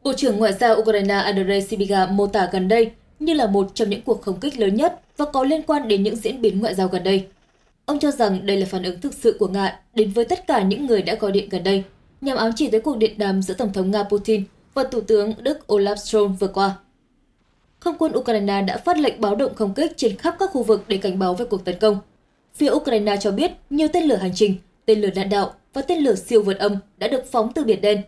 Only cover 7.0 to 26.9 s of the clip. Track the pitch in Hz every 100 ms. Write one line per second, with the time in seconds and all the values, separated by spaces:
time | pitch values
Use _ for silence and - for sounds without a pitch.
7 | 180 196 190 _ _ _ _ _ - 294
8 | 294 277 214 185 196 196 185 185 180 175
9 | - - 233 202 190 190 196 - _ 226
10 | 214 196 233 349 - 254 190 214 277 214
11 | 170 220 208 196 196 185 180 196 190 _
12 | _ _ 269 254 226 226 285 220 220 233
13 | 214 - 202 190 190 190 226 196 185 208
14 | 202 208 208 214 196 _ _ 269 262 247
15 | 202 214 208 220 247 285 - 208 196 208
16 | - 214 202 190 190 196 196 190 _ _
17 | _ _ _ _ _ _ _ _ 349 311
18 | 320 254 254 220 202 196 190 - - 339
19 | 269 - - 214 262 - 208 196 320 -
20 | 233 196 330 330 392 262 214 202 196 196
21 | 196 185 180 185 240 190 180 175 214 202
22 | - _ _ _ _ - 285 294 285 226
23 | 208 202 208 196 349 - _ 285 311 349
24 | 320 208 185 180 208 190 _ _ - 214
25 | 202 190 190 202 190 - _ 277 277 349
26 | 277 190 - 233 196 190 208 196 -